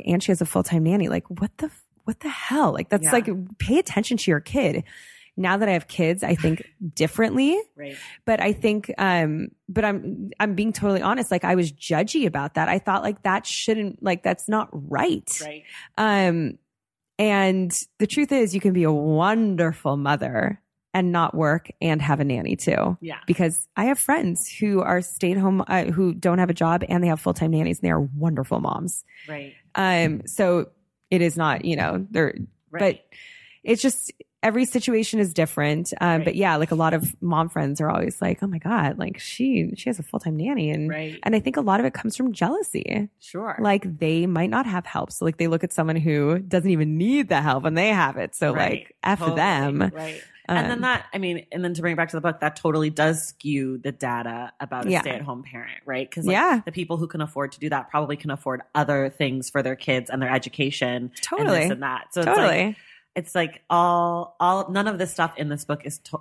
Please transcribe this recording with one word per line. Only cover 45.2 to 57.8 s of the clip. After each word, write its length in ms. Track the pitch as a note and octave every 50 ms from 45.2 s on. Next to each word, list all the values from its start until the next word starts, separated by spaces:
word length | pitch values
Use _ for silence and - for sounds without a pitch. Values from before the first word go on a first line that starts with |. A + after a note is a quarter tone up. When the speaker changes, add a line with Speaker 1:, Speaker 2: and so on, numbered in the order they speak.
| -
Speaker 1:
like, 120 | E3 D#3
they 100 | - E3+
look 160 | E3 E3 D#3+ -
at 80 | E3+ -
someone 240 | E3+ D#3+ D#3+ D#3+
who 420 | E3 D3+ E3 D3 D3 C#3+ D3 E3+ F#3
doesn't 300 | F#3+ F3+ F#3+ F3+ E3 G3
even 260 | F3 D#3 D#3 D3+ D#3
need 320 | D#3+ F#3 A#3 C#4 C#4+ A#3 -
the 120 | F3 C#3
help 240 | D3+ D3+ C3 C3+ D3+
and 120 | D#3+ D#3+
they 120 | E3 G3 A3
have 280 | G#3 F#3 D3+ C3+ C#3
it. 160 | - F2 - -
So 200 | - E3 C#3+ C3
Speaker 2:
Right. 160 | D#3 F#2+ F#2
Speaker 1:
like, 240 | - - - - - _ -
F 160 | F#3+ G3+ D#3
Speaker 2:
Totally. 160 | E3+ D#3+ E3
Speaker 1:
them. 560 | D3+ F3 G3+ E3+ C3+ C#3 C#3+ C#3+ C#3+ - F#3+ D3+
Speaker 2:
Right. 280 | D#3 D#3+ D#3 D#3 D#3 - - - - _
And 180 | - F3 E3+ -
then 60 | A#3 A#3+
Speaker 1:
Um, 40 | -
Speaker 2:
that, 240 | B3+ B3+ B3 - - - -
I 60 | G3
mean, 260 | F#3+ F3 E3+ E3 - -
and 120 | - F3+ F3+
then 120 | F3 F3
to 60 | D#3+
bring 120 | D#3+ F3 E3
it 20 |
back 140 | E3 E3 E3
to 80 | -
the 40 | D#3+
book, 180 | D#3+ E3+ D#3+ -
that 160 | D3+ D3+ -
totally 340 | - - E3 D3+ D#3 D#3 D3+
does 340 | D3+ D3+ D#3 D#3 E3 D#3 -
skew 540 | - - - - D3 C#3+ C#3 C3+ C3 C3
the 140 | B2 B2+ C#3
data 600 | C3+ - C3+ B2 A#2+ A#2 A#2 A#2 A#2 A#2 B2 A#2 - -
about 280 | C#3 - C3 B2 B2
a 20 | F#3
Speaker 1:
Yeah. 120 | F#3 D#3+
Speaker 2:
stay-at-home 420 | D#3 C#3+ - - D3 C3+ B2 B2 C#3+
parent, 340 | - B2 A#2+ A#2+ - - - -
right? 240 | C#3 C3 B2+ C3+ -
'Cause, 160 | - E3+ D#3
like, 80 | F#3 F#3
Speaker 1:
Yeah. 280 | A3 E4 F#4 C#4 A3 -
Speaker 2:
the 60 | E3+
people 260 | - F#3 E3+ E3 E3+
who 80 | D#3+ E3+
can 160 | D#3+ - D#3
afford 300 | D3+ D#3 - C#3 C#3 C3+
to 80 | - -
do 100 | D3+ D3+
that 220 | D3 C3+